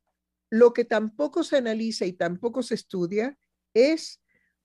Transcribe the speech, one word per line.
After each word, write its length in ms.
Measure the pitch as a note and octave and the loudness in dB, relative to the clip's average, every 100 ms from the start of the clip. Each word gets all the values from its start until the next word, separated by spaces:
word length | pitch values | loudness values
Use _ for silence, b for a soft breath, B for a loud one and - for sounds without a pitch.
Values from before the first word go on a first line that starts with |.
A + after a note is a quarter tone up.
| _ _ _ _ _ | _ _ _ _ _
lo 220 | A3 A#3+ | 6 6
que 140 | A#3+ A3+ | 6 0
tampoco 580 | A3 G#3+ - D4 F4 | -2 -2 -4 -4 -2
se 140 | D4+ C#4+ | 0 0
analiza 480 | A#3 A3 A3+ A3 F#3 | 0 -2 -4 -4 -6
y 80 | |
tampoco 500 | F3+ E3+ F3+ A#3+ A#3+ | -4 -4 -4 -6 -6
se 120 | A#3+ A3 | -6 -8
estudia 640 | - F#3+ F3 G3+ B3 C#4+ _ _ _ | -6 -6 -4 -4 -6 -8 _ _ _
es 480 | A3 C4+ D#4+ - - _ _ _ _ | 2 2 2 -6 -18 _ _ _ _